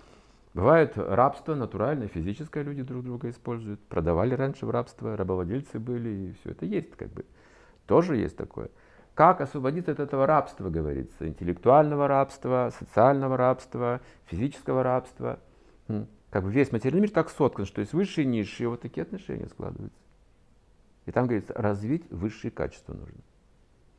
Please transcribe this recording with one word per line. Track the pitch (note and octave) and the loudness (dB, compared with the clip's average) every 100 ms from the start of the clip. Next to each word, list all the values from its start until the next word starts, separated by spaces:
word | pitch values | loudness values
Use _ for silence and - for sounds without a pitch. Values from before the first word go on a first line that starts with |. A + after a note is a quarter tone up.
| - - - _ _ | -20 -20 -20 _ _
Бывает | E2+ G#2+ E3 D3+ G#2 | 2 6 6 6 0
рабство | - G2 C3+ - - | 0 4 2 2 -4
натуральное, | D3 G#2+ F#2+ A#2 D3+ G#2 | -4 -4 -2 -2 -2 -4
физическое, | E2+ E2 G#2+ D3+ D3+ | -4 -4 -6 -8 -8
люди | C#3+ C#3+ | -6 -8
друг | B2+ B2+ | -8 -8
друга | B2 A#2+ A#2+ | -8 -8 -8
используют. | A#2 - A#2 G#2+ G#2 | -8 -8 -6 -6 -10
Продавали | - - E2 E2 A#2 | -6 -2 2 2 2
раньше | B2+ C3+ C#3 A2+ | 0 -2 -4 -2
в | |
рабство, | A#2 A#2+ - A2 G#2 | -2 -4 -8 -6 -4
рабовладельцы | F#2 F#2 F2+ B2+ - A#2 | -2 -2 -2 -4 -6 -8
были, | A#2 A#2+ A#2 | -6 -4 -4
и | G2 F#2 - | -6 -8 -10
все | - | -12
это | - F#3 | -8 -4
есть, | G#3 - - | -4 -6 -12
как | - | -12
бы. | - - - - - - _ - | -12 -14 -20 -20 -20 -20 _ 4
Тоже | C3+ F3+ B2 | 4 6 2
есть | E2 - | -2 -4
такое. | - - A1 - - - - | -10 -10 -12 -16 -20 -20 -6
Как | - D#3+ F3+ | 6 6 6
освободиться | C3+ D3 B2+ E3 F3+ | -2 -2 -2 -2 -2
от | D3 | -4
этого | C#3+ C3+ | -2 2
рабства, | C3+ D3+ - - F#2+ | 4 4 2 -4 -4
говорится, | E2 D2+ C#2 B1+ - D#2+ | -2 -2 -4 -6 -8 -8
интеллектуального | - F2 F2 A2+ C#3+ D3+ C#3+ C#3 | -4 -4 0 6 6 6 2 2
рабства, | C3+ C3+ - B2+ B2+ B2 - | 2 0 -4 -2 0 0 -4
социального | - - B2 C#3 C3+ B2+ | -2 6 6 6 2 2
рабства, | B2+ B2+ - A#2+ A#2+ B2 - - - | 2 2 -4 -4 -2 -4 -8 -20 -10
физического | E2+ C3+ - - C3 | -4 -4 -4 -2 0
рабства? | B2+ B2+ B2+ - A#2+ - - _ _ - - | 2 0 -2 -8 -8 -8 -14 _ _ -14 -6
М. | G#2+ A#2 - _ | -6 -6 -14 _
Как | G#2 | -4
бы | F#2+ | 0
весь | B2 C3+ | 2 2
материальный | A#2 C3 E3 | 2 0 2
мир | G#3 | 2
так | F3 D#3+ | 0 -2
соткан, | - C3 - G2+ | 0 0 0 -6
что | - | -6
есть | G2+ | -2
высшие | D#3+ G3 - | -2 0 0
и | C3+ | 0
низшие, | A#2 G2 - A#2 | 0 -2 -4 -4
вот | A#2+ | -4
такие | B2+ - | -8 -8
отношения | - G3+ - - - | -8 -10 -8 -8 -8
складываются. | - - - - - _ _ _ _ _ _ _ _ _ _ - | -10 -10 -10 -14 -16 _ _ _ _ _ _ _ _ _ _ -4
И | |
там, | A#2+ B2+ | 0 2
говорится, | G#2+ - | 0 -2
развить | - G#2+ G2+ G#2+ E3 - | -2 -2 0 -2 -4 -4
высшие | E2+ G#2 - F#2+ | -6 -6 -4 -8
качества | - - - - | -6 -6 -8 -14
нужно. | - - - - _ _ _ _ _ _ | -14 -14 -18 -20 _ _ _ _ _ _